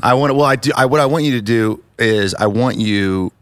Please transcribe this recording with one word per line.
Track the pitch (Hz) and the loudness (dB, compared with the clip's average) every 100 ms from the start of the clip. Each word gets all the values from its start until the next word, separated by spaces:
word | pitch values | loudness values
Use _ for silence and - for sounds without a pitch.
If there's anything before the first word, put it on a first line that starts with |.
I | 120 127 | 0 2
wanna, | 143 139 | 2 2
well, | 143 | 2
I | 135 | 0
do, | 143 139 | -2 0
I, | 131 | 2
what | 151 | 2
I | 139 | 2
want | 160 151 | 0 -2
you | |
to | 123 | -2
do | 104 117 110 - - - | 0 0 0 -4 -10 -2
is | 113 107 98 90 | 0 2 0 -2
I | 107 | -2
want | 104 127 - | 0 0 -2
you | 107 101 98 95 90 - | -2 0 0 -2 -4 -10